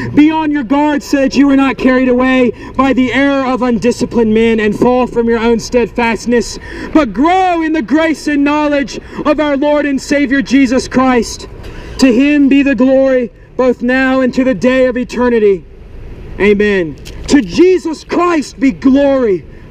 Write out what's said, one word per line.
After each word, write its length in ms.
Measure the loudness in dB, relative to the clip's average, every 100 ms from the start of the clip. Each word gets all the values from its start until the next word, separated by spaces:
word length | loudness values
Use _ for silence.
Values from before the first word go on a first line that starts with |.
| -2
be 160 | 2 4
on 200 | 2 -2
your 140 | -2
guard 380 | -2 0 0 -2
so 140 | -2 0
that 180 | 0
you 140 | 2 2
are 80 | 4
not 220 | 2 0
carried 320 | 2 2 2
away 420 | 2 2 2 0 -2 -8 -2
by 160 | 0
the 180 | 2 0
error 320 | 0 0 0 -2
of 160 | -2
undisciplined 720 | -2 0 0 -2 -2 0 2
men 260 | 2 2 2
and 180 | 0 0
fall 280 | 2 2 0
from 240 | 0 0
your 80 | 0
own 200 | 0 0
steadfastness, 1000 | 0 -2 -2 -2 -2 -2 0 0 -2 -8 -14 -14 -2
but 220 | 0 0
grow 480 | 0 2 2 2 0
in 100 | -2
the 80 | -2
grace 480 | 0 0 0 -2 -2
and 160 | 0
knowledge 560 | 0 0 0 -2 -4 -8 -14 -6
of 160 | -2 0
our 160 | 0 0
Lord 300 | 0 0 0
and 120 | -4
Savior 440 | -2 -2 0 0
Jesus 460 | 2 2 2 0 0
Christ. 600 | 0 2 2 -2 -8 -16 -16 -16 -16 -10 0
To 120 | 2
him 380 | 4 2 4 4
be 120 | 4
the 120 | 2
glory 560 | 2 2 2 2 0 -2 -10 -12 -2
both 240 | -2 0
now 400 | 0 0 0 0
and 140 | 0
to 100 | 0
the 80 | -2
day 320 | 0 0 2
of 140 | 0 -2
eternity. 680 | -6 -2 0 2 2 0 -4 -20 -20 -18 -16 -16 -12 -2
Amen." 580 | 2 2 2 0 -4 -8 -16 -12 0
To 120 | 0
Jesus 640 | 0 2 4 4 -2 -8
Christ 560 | -6 -2 0 0 -4 -2
be 100 | -2
glory 760 | 0 2 2 2 2 0 -2 -6 -20 -10